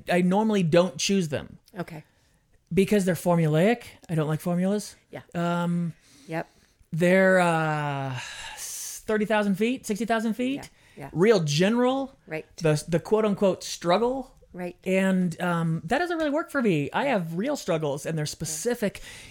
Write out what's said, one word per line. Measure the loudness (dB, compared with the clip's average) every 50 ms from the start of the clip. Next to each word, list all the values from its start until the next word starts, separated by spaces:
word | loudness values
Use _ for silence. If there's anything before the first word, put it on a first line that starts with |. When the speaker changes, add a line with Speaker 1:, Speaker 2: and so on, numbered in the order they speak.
| -2 0
Speaker 1:
I | 2 2
normally | 4 4 4 2 2 2 2 2 2
don't | 4 6 4 4 4 0 -4
choose | -2 0 2 2 2 0
them. | -2 -6 -6 -8 -14 -20 _ _ -12 -10
Speaker 2:
Okay. | -10 -10 -12 -16 -18 _ _ _ _ _ _ _ _ _ _ _ _ _ 2
Speaker 1:
Because | 2 4 4 4 2 2
they're | 2 0
formulaic. | 0 0 2 2 4 4 4 4 4 4 4 2 0 -2 -10 -20 -20 -10 -4
I | -2
don't | -2 0 0
like | -2 -4
formulas. | -2 -2 -2 0 0 0 0 -2 -4 -8 -14 -20 _ _
Speaker 2:
Yeah. | -18 -18 -16 _ -6
Speaker 1:
Um, | -4 -2 -2 0 0 0 0 -2 -2 -2 -4 -6 -10 _ _ _ -20 -14 -10
Speaker 2:
Yep. | -8 -8 -8 -10 _ _ _ _ _ _ _ _
Speaker 1:
they're, | -2 2 4 6 6 6 6 6 6 6
uh, | 4 4 2 2 0 0 0 -2 -2 -2 -4 -4 -4 -6 -6 -8 -10 -12 -14 -14 -14 -14 -14
s-, | -12 -12 -12 -10 -10 -10 -12 -12 -10 -4 -2
thirty | 0 0 0
thousand | 2 2 2 2 2 0
feet, | 2 0 0 0 -2 -4 -6
sixty | -4 -4 -2
thousand | -2 0 0 0 -2 -2
feet. | -2 -2 -4 -4 -6 -10 -14 -20 _ _ _ _
Speaker 2:
Yeah, | -16 -16
yeah. | -8 -4
Speaker 1:
Real | 0 4 4 4 4
general. | 2 0 0 2 2 2 2 2 2 2 0 0 -4 -6 -10 _ _ -10
Speaker 2:
Right. | -10 -10 -10 _ _ -2
Speaker 1:
The, | 0 0 0 0 0 -2
the | -2 -2
quote | 0 2 2 2 2
unquote | 2 2 2 2 2 2 0 -4
struggle. | -10 -12 -4 0 0 2 2 2 0 -2 -4 -8 -10 -16 -20 -20 -18 -14
Speaker 2:
Right. | -12 -10 -10 -12 -8 _
Speaker 1:
And, | 0 0 2 2 2 2 2 2 0 -2 -2
um, | -2 -2 0 0 0 0 -2 -4 -2
that | -2 -2 0
doesn't | 0 -2 -2 -2
really | -2 -2
work | -2 -2 -4 -4
for | -2 0
me. | 2 2 2 2 0 -2
I | -2 -2 0
have | 0 0 0 -2 -4 -4 -4
real | -2 -2 -4
struggles, | -4 -2 -2 -2 -2 -2 -2 -4 -4 -4
and | -4 -4 -4
they're | -4
specific. | -4 -6 -8 -8 -8 -8 -6 -4 -4 -2 -2 -2 -4 -6 -8 -12 -18 -18 -18 -20 -14